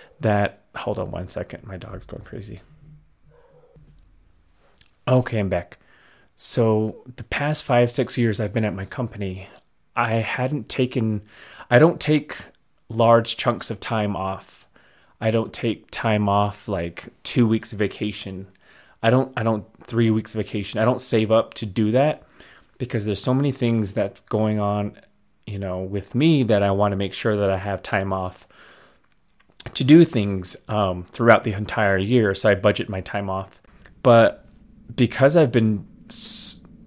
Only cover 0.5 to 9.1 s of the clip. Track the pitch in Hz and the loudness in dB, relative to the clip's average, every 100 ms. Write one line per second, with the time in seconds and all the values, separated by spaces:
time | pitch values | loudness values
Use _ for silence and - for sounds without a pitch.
0.5 | - _ - - 104 95 87 92 - 90 | -6 _ -10 -8 -6 -6 -8 -10 -10 -10
1.5 | - - 92 - 95 - - - - 101 | -14 -14 -14 -14 -16 -14 -16 -14 -16 -14
2.5 | - - - - - _ _ _ _ _ | -16 -20 -20 -20 -20 _ _ _ _ _
3.5 | _ _ 156 - - _ _ _ _ _ | _ _ -20 -20 -20 _ _ _ _ _
4.5 | _ _ _ - _ - 127 120 113 98 | _ _ _ -20 _ 2 2 2 -2 0
5.5 | 87 - - _ _ _ _ _ - - | -2 -4 -18 _ _ _ _ _ -10 -4
6.5 | - 113 107 110 - - - - - 143 | 2 2 2 0 -6 -18 -18 -10 -4 -2
7.5 | 151 - 120 120 - 123 - 117 101 104 | -4 0 2 2 0 -2 0 0 0 -2
8.5 | 110 107 95 95 - 113 | -2 -2 -4 -8 -8 -8